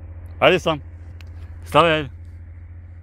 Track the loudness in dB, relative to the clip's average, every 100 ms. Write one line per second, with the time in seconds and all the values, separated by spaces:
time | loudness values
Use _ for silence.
0 | -14 -14 -12 4 6 6 2 -2 -4 -16
1 | -16 -14 -14 -14 -14 -14 2 6 8 6
2 | 0 -8 -16 -16 -16 -16 -16 -16 -16 -16